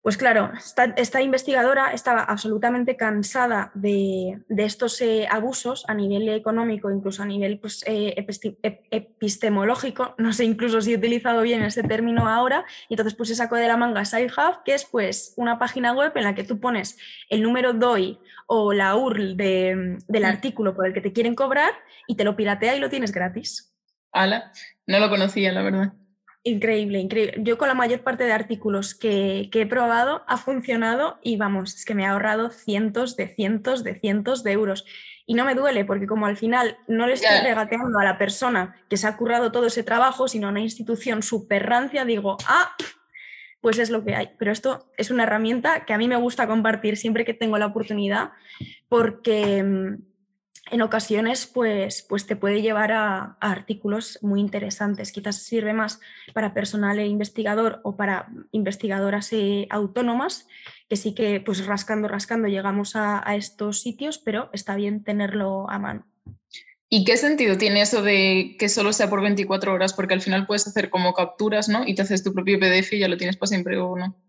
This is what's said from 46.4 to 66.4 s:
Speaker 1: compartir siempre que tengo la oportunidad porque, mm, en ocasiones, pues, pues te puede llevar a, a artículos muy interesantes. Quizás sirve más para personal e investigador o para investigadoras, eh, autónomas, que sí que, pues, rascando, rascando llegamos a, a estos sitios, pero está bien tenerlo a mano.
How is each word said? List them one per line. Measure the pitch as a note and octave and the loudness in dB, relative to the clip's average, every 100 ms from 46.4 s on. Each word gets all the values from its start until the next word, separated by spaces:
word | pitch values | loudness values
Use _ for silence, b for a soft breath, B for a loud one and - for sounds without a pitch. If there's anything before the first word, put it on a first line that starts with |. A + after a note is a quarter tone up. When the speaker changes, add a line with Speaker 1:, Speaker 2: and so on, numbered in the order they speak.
| A3 | 0
Speaker 1:
compartir | A3+ A3 G#3+ G#3 G#3+ | 2 2 2 0 -2
siempre | A3+ A3 A#3 | 0 0 -2
que | |
tengo | A3+ A3+ G#3 | -2 0 0
la | G#3 | 0
oportunidad | G#3+ G#3+ G#3 G3 G#3 - B B B B B _ | -2 -4 -2 0 0 -2 B B B B B _
porque, | A#3+ A3+ - - G#3+ G#3 G3 | 2 2 0 0 2 2 2
mm, | G3 F#3+ F#3+ G#3 - _ _ _ _ - - | 2 0 -2 -8 -14 _ _ _ _ -20 -4
en | A#3 | 0
ocasiones, | A3 A3 G#3+ G#3+ A3+ B3+ - | 2 0 0 0 0 -2 -4
pues, | B3 A3+ G#3 G3 - - | -2 0 0 -2 -6 -4
pues | G3+ G3 | -6 -4
te | G3+ | -2
puede | G3+ G#3 | 0 2
llevar | A3 G#3+ G#3+ | 0 0 0
a, | A3 G#3+ F#3+ - - | 0 0 -2 -8 -4
a | G#3+ | -2
artículos | F#3+ G3+ G#3 G3+ G#3 - - | -2 -4 -4 -2 -4 -4 -4
muy | G#3 G3+ | 0 0
interesantes. | G3+ G3+ G#3 - G#3 G3 G#3 | 0 -4 -6 -4 -4 -4 -6
Quizás | - G3+ G3+ | -8 -6 -6
sirve | - A#3 G#3+ | -2 -2 0
más | A3 G#3+ - B B B | -2 -2 -6 B B B
para | A3+ G#3+ | -4 -2
personal | G3 G3+ G#3 G3+ G#3 | -2 -2 0 0 0
e | G#3 | 0
investigador | G#3 G#3 - G#3 G#3 A3+ - | -2 -2 -4 -2 2 0 -2
o | G#3 G3 | -8 -2
para | G3+ F#3 - - - | 0 -2 -4 -16 -6
investigadoras, | A3 G3 G3+ G#3+ G3 G3 G#3 G3+ | -2 -2 -2 -4 0 0 0 0
eh, | A3 G3+ G3+ G3+ | 0 0 0 -2
autónomas, | G#3 G3+ A3 B3 A#3+ D#4+ - - B B B _ | -4 -2 -2 0 0 -2 -6 -12 B B B _
que | G3+ | -2
sí | G#3+ G#3 | -2 0
que, | G#3+ G3+ | 0 0
pues, | G3+ F#3+ G3 | -2 -4 -2
rascando, | G3+ - G#3+ G#3 | -4 -2 -2 -2
rascando | G3+ - A#3 G#3+ | -4 -4 -2 0
llegamos | G3 G3 G3 G3+ A3 | 0 0 -2 -2 -2
a, | G#3 G#3 - | -2 -2 -2
a | G#3 | -4
estos | G3+ - G#3 G#3 | -4 -6 -4 -2
sitios, | A#3+ - C#4+ D4+ | -4 -6 -8 -6
pero | - G#3+ C4+ | -4 -4 -6
está | G3 - G3+ | -8 -6 -2
bien | G3+ G#3+ | -2 -4
tenerlo | G#3 G#3 G3+ G#3 G3 F#3+ G3 | -2 -2 -2 -2 -2 -4 -4
a | G3+ | -6
mano. | G3+ - - _ - - | -6 -10 -14 _ -20 -20